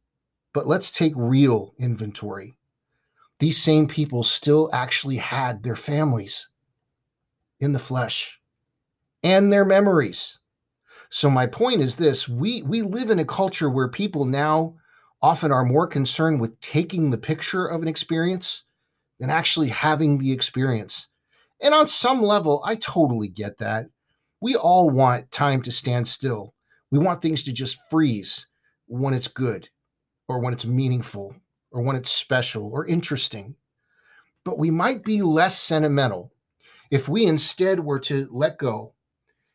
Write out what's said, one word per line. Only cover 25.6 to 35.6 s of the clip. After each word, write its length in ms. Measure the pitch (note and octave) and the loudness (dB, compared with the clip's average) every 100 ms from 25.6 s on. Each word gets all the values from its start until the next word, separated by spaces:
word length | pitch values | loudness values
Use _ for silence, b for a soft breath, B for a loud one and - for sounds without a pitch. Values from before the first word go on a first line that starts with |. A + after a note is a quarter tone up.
to 100 | B2 | -2
stand 340 | - C3 B2 A#2+ | -6 -2 -2 -2
still. 480 | - C3+ A2 G2 _ _ _ _ | -4 -6 -6 -10 _ _ _ _
We 80 | C#3+ | 2
want 220 | F3+ F3 | 2 0
things 220 | D#3+ D#3 | -2 -2
to 80 | C#3 | -4
just 260 | B2 C3 - _ | -6 -8 -8 _
freeze 560 | D#3+ D3 G#2 F#2 - - _ _ _ _ | 2 2 2 -4 -10 -12 _ _ _ _
when 280 | B2 C3+ | -4 -2
it's 140 | B2+ - | -2 -4
good 400 | - B2+ F#2+ - _ _ _ _ _ - | -4 -4 -4 -10 _ _ _ _ _ -8
or 100 | B2+ | -4
when 140 | B2 | -4
it's 120 | B2 | -4
meaningful 680 | A2+ B2+ C3 B2 - G2+ G2 - _ _ _ | -2 0 0 -2 -4 -12 -14 -18 _ _ _
or 100 | B2 | -6
when 140 | B2 C3 | -4 -4
it's 160 | - | -2
special 580 | - - B2+ - A2+ G#2 | -4 0 -2 -2 -6 -8
or 140 | C3 E3+ | -6 -2
interesting. 680 | E3 - C#3+ - A2 G2+ - _ _ b b b b b _ | -2 -2 -4 -6 -8 -14 -20 _ _ b b b b b _
But 140 | - - | -8 -2
we 120 | D#3+ | 0
might 320 | E3 G#3+ A#3+ | 2 0 -2
be 180 | G#3+ G#3+ | 0 0
less 380 | E3+ D#3 F#3 | 4 4 4
sentimental 760 | - | 2